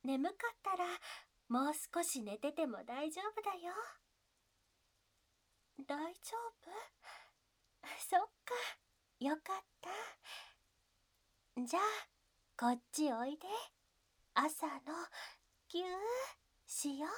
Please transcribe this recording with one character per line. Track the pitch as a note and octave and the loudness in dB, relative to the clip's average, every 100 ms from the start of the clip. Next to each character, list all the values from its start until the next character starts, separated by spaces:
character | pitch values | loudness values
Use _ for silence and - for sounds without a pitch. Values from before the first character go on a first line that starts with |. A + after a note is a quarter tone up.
眠 | B3+ C4+ D#4+ | 0 2 2
か | G#4 A#4+ | 0 -2
っ | - | -2
た | G4 F#4 | 0 2
ら、 | F4 F4+ - - - _ _ | 2 -2 -8 -12 -14 _ _
も | A#3+ C#4 | 4 4
う | |
少 | D4+ - E4+ | 2 0 2
し | E4+ C4+ | 2 0
寝 | G#3 G#3 | -2 0
て | C#4+ | 0
て | D4 D4+ | 2 0
も | G3 | 0
大 | A3 B3 D#4 | -4 -2 -2
丈 | D#4+ G4+ | -2 -2
夫 | G#4+ | -2
だ | G#4 F#4 | -2 -2
よ。 | E4+ G4 A#4+ - _ _ _ _ _ _ _ _ _ _ _ _ _ _ _ _ _ - C#4 | -4 -4 -6 -12 _ _ _ _ _ _ _ _ _ _ _ _ _ _ _ _ _ -14 -4
大 | C#4+ E4 | -2 -2
丈 | F4+ - A4+ A#4 _ | -6 -6 -4 -4 _
夫？ | - G#4 - _ - - - _ _ _ _ _ - - | -10 -10 -10 _ -18 -16 -18 _ _ _ _ _ -12 -8
そ | - F4+ | 4 4
っ | G4 _ | 4 _
か。 | - B4 - - _ _ _ _ | -4 -2 -2 -6 _ _ _ _
よ | C4 D#4 | 0 0
か | - | 0
っ | F#4+ - _ F4 G4+ A4+ - - - - - _ _ _ _ _ _ _ _ _ - | -4 -4 _ -6 -6 -6 -10 -14 -12 -14 -20 _ _ _ _ _ _ _ _ _ -4
た。 | |
じ | B3 E4+ | 0 4
ゃ | |
あ、 | G#4 G#4+ - _ _ _ _ - | 4 2 -6 _ _ _ _ 2
こ | A#3+ | 4
っ | A#3+ _ | 4 _
ち | - D4+ | 2 2
お | A3+ | 4
い | B3+ D4+ | 0 -2
で。 | F#4 A4+ - _ _ _ _ _ _ | -4 -4 -4 _ _ _ _ _ _
朝 | - D4 - D#4 | 4 4 2 -2
の | C4+ C4+ D#4+ E4 - - - _ _ _ | -2 -4 -6 -6 -8 -10 -12 _ _ _
ぎ | E4+ | 0
ゅ | |
ー | F4+ F#4 G#4+ B4 C5+ - _ _ - | 0 0 0 0 -2 -6 _ _ -6
し | - D4 C#4 | 0 0 0
よ | |
う。 | D#4 | -2